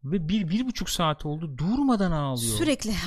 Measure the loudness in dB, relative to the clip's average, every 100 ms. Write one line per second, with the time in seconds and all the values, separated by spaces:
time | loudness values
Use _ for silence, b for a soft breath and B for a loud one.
0 | -4 -2 0 0 2 0 0 -4 -4 0
1 | 0 0 -4 -6 -6 -2 0 2 4 4
2 | 2 2 0 -2 -2 0 2 2 0 -2